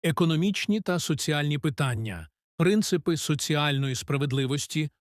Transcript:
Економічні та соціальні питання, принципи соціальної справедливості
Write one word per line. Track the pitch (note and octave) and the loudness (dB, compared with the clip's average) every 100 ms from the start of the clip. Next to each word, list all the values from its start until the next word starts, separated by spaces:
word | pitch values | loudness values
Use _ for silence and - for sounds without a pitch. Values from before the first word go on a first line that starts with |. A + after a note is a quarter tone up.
Економічні | E3+ D3+ E3 D#3 F#3+ G3+ - G#3 | 0 2 2 4 2 0 0 0
та | F#3+ F3 | 0 -2
соціальні | - D3+ - D3 D3 D3 | 0 -2 0 0 0 0
питання, | D#3 B2+ C#3 A2 A2 F2 E2 _ _ _ | -2 0 -2 0 -4 -8 -12 _ _ _
принципи | E3 G#3+ G3+ F3 D#3+ E3 | 2 4 2 0 0 -2
соціальної | - D3 - D3+ D3 C#3 C3+ B2+ | 0 -2 0 0 2 0 0 -2
справедливості | - C#3+ C#3+ C3 C3 C#3+ - D#3 D3+ _ | -2 -2 0 0 0 -2 -4 -4 -4 _